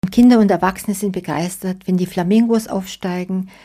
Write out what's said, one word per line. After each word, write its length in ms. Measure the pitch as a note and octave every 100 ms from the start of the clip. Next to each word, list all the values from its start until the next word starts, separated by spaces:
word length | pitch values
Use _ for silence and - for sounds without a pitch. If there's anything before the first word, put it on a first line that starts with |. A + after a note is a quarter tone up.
| F#3+
Kinder 280 | G#3+ B3 A#3+
und 120 | G#3
Erwachsene 440 | F#3 F#3 F#3+ -
sind 180 | F#3+ G3+
begeistert, 760 | F#3 F3+ D3+ F3 - F#3+ F#3 -
wenn 100 | F#3
die 100 | F3+
Flamingos 640 | - F3 G#3+ A#3 A3+ A3
aufsteigen, 800 | G3 F#3+ - F#3+ F3+ F3+ F#3+ F#3+ -